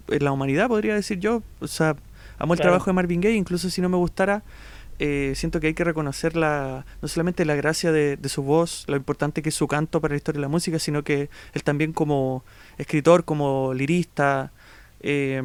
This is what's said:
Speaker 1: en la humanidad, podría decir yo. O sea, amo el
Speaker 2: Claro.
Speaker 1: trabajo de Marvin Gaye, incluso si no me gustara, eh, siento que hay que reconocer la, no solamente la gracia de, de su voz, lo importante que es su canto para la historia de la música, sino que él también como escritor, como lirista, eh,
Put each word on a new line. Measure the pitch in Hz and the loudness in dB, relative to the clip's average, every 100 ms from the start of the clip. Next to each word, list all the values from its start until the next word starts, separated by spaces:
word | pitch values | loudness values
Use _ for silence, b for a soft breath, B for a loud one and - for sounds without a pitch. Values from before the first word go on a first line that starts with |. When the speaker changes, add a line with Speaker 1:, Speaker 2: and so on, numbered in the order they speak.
| - | -2
Speaker 1:
en | - | 0
la | 135 | 2
humanidad, | 139 135 143 247 | 2 2 2 2
podría | 214 214 208 | 2 2 0
decir | - 190 | -2 -2
yo. | 208 233 - - | 0 0 -4 -10
O | - | -6
sea, | - 156 147 - b b - | 0 0 0 -8 b b -4
amo | 156 | 0
el | 175 | 2
Speaker 2:
Claro. | 175 | 2
Speaker 1:
trabajo | 180 190 | 2 2
de | |
Marvin | 185 175 175 | 0 0 0
Gaye, | 208 220 | 2 0
incluso | 180 175 180 | 0 -4 -4
si | 185 | -2
no | 180 | 0
me | 180 | 0
gustara, | 175 - 190 208 B B B B B - | 0 0 0 0 B B B B B -4
eh, | 147 143 135 135 | -2 0 -2 -2
siento | 165 170 | -2 0
que | 156 | 0
hay | |
que | 156 | 0
reconocer | 170 156 147 - 165 165 | 0 0 -2 -2 -2 2
la, | 156 147 135 131 b - | 2 0 -2 -6 b -10
no | 151 | -6
solamente | 170 175 175 156 | -2 0 0 2
la | 147 | 2
gracia | 147 160 170 | 2 2 2
de, | 156 147 139 | 4 2 0
de | 139 | -4
su | - | -4
voz, | 135 160 170 - - | 2 4 2 -2 -4
lo | 139 | -2
importante | 135 139 147 160 | -2 -2 -2 -2
que | 151 | -2
es | - | 0
su | 151 | 0
canto | 147 160 165 | 0 0 0
para | 151 | 0
la | 147 | -2
historia | - 143 | -2 -2
de | |
la | 139 | 0
música, | 170 185 160 | 0 0 -2
sino | - 147 | 0 -2
que | 139 143 143 B B | 0 0 -2 B B
él | 143 | -4
también | - 147 156 | 0 0 0
como | 160 151 143 131 131 b b b - | 0 2 2 0 -2 b b b -12
escritor, | - 151 160 175 170 | -2 2 6 6 4
como | 151 139 135 131 | 0 2 2 0
lirista, | 131 139 175 165 - 143 135 135 b b b b - | 0 2 2 0 0 2 2 -2 b b b b -8
eh, | - 143 135 135 | -2 0 0 -2